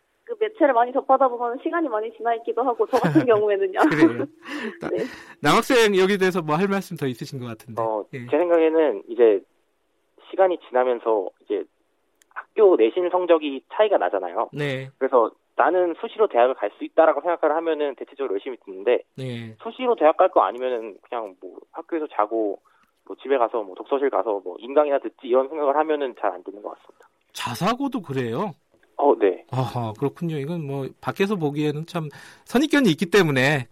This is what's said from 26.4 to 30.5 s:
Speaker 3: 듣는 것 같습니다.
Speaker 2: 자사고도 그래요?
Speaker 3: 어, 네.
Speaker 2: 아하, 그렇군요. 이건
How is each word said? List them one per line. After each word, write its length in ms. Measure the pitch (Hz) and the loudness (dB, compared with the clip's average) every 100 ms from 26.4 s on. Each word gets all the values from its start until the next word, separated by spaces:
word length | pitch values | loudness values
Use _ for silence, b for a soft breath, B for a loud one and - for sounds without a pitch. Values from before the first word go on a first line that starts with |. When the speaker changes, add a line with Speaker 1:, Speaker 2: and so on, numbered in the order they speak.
Speaker 3:
듣는 180 | 87 101 | -14 -14
것 140 | 104 - | -14 -16
같습니다. 300 | _ _ _ _ _ | _ _ _ _ _
Speaker 2:
자사고도 720 | - 117 120 185 247 277 247 | -12 -8 -4 -2 -2 -4 -6
그래요? 500 | 170 131 117 123 202 - _ _ _ - | -6 -4 -2 -4 -6 -8 _ _ _ 0
Speaker 3:
어, 200 | 143 - | 2 4
네. 260 | 98 - - | 2 0 -6
Speaker 2:
아하, 420 | 127 123 123 113 107 | -4 -4 -4 -6 -4
그렇군요. 400 | 139 - 170 156 | -6 -6 -8 -6
이건 260 | 139 | -8